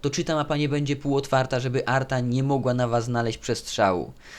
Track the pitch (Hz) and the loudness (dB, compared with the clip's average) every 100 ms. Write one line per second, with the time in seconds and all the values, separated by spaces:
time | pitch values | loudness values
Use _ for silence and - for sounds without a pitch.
0 | 143 175 170 156 143 147 147 147 143 139 | -4 -2 -2 -2 0 0 0 0 -2 -2
1 | 143 139 135 131 127 127 127 131 - 131 | 0 0 2 0 2 -2 0 -2 0 0
2 | 131 131 123 127 139 135 123 123 120 120 | 0 -2 0 0 2 2 2 0 2 0
3 | 120 117 117 113 - 113 - - 98 90 | 0 0 0 -2 -2 -4 -2 2 4 4
4 | 64 - - | -2 -10 -18